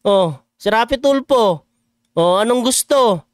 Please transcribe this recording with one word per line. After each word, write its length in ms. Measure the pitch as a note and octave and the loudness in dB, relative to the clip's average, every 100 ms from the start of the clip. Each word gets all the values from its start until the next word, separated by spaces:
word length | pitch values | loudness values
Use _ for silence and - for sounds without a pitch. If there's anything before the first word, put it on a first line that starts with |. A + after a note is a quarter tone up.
Oh, 320 | G3+ G3+ F3+ C#3 _ _ | 0 0 0 -6 _ _
si 160 | G3+ | -2
Rapi 240 | G#3+ A#3+ C4+ | 0 0 -2
Tulfo. 720 | C#4 C#4 C4+ C4 G#3+ D#3+ _ _ _ _ _ - | 0 0 0 0 2 -2 _ _ _ _ _ -2
Oh, 240 | E3+ F#3 | 0 0
anong 240 | A3 B3 | 0 0
gusto? 560 | A#3+ B3+ - C#4+ B3 F3+ - | -2 -4 -2 0 0 -2 -6